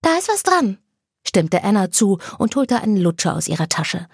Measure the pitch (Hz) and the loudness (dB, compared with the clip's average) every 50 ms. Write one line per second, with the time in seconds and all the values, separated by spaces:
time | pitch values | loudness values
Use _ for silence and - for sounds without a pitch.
0 | - 330 330 349 359 - 427 392 - - 370 359 294 208 190 - _ _ _ _ | 0 0 0 0 0 0 -2 0 2 2 2 2 2 0 -2 -6 _ _ _ _
1 | _ _ _ _ _ - - 190 165 160 - 180 - 196 208 208 190 180 - - | _ _ _ _ _ 0 0 0 2 2 0 0 2 2 2 2 2 0 2 2
2 | 226 196 196 175 - - - - 233 226 - 277 269 254 254 233 - 220 214 196 | 2 2 2 0 -4 -14 -6 -2 -2 0 0 0 0 2 0 0 0 0 0 2
3 | 175 170 170 170 - 180 - - 156 - 160 160 160 165 - - 156 - - 175 | 2 2 0 0 -2 -2 -2 -2 -4 -4 -2 -4 -2 -2 -2 -4 -4 -4 -6 -8
4 | 175 - | -10 -12